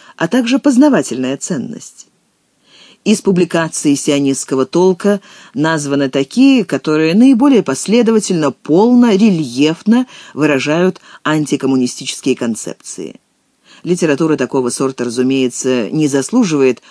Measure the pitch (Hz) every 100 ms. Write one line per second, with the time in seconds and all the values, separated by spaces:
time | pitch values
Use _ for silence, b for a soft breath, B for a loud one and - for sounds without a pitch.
0 | b b 165 247 233 269 294 240 294 214
1 | 131 123 127 139 - 156 123 - - -
2 | - _ _ _ _ _ b b b b
3 | - 214 - 180 170 170 160 - 151 143
4 | - 143 139 135 - 135 131 170 185 180
5 | 202 202 B B B 131 160 160 143 139
6 | 139 139 135 240 277 262 180 139 - 156
7 | 160 190 262 233 285 240 156 131 - 233
8 | 226 226 - 170 147 - - 165 233 247
9 | 240 190 220 170 139 120 151 165 208 240
10 | 254 B B - 151 143 143 160 185 190
11 | B B 151 156 151 143 135 131 123 -
12 | 131 - 135 123 120 107 - - - -
13 | 80 - _ _ _ _ b b 160 175
14 | 160 139 160 147 127 139 123 - 135 131
15 | 120 117 127 135 127 - 131 127 104 156
16 | 151 139 131 240 202 151 131 117 b